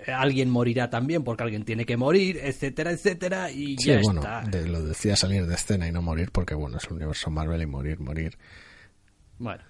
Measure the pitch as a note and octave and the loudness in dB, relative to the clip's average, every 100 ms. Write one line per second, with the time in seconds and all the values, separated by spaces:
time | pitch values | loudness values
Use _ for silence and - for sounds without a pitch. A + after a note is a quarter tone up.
0 | - C3 C#3 C3+ B2+ B2 A#2+ B2 A#2+ A#2 | -6 0 2 4 4 4 4 2 0 0
1 | C3+ E3 B2 A2+ A#2 G#2 G#2 A2+ A#2 A#2 | 0 0 -2 -2 -4 -4 -2 -2 0 2
2 | C3 F#3+ F#3 E3 C#3 C3 C#3 C#3+ E3 E3+ | 4 4 4 0 -4 -4 -4 -4 -4 0
3 | G3+ F3 F3+ F#3+ F3 C3+ C#3+ C3 C3+ A#2+ | 0 0 -2 -4 -4 -6 -6 0 6 6
4 | G#2+ E2+ D2+ A2+ A2 F#2 E2 E2+ D#2 D#2+ | 6 4 0 -4 -2 -2 -2 -2 -2 0
5 | G#2+ G2 F#2+ G2 E2+ F2 - G2 E2+ F2 | 2 2 2 2 2 0 0 0 0 0
6 | E2+ D#2+ F2+ - F2 D2+ C#2+ - - E2 | 0 0 0 0 0 -2 -4 -6 -8 -6
7 | D2+ - - D#2 D#2 E2 D#2 C2+ C#2+ D#2 | -6 -4 -4 -2 -2 -2 -2 -4 -4 -4
8 | C2+ D#2 D#2+ - - - - - - _ | -4 -4 -4 -8 -18 -20 -20 -20 -20 _
9 | _ _ _ - A#2 F2+ | _ _ _ -10 -10 -10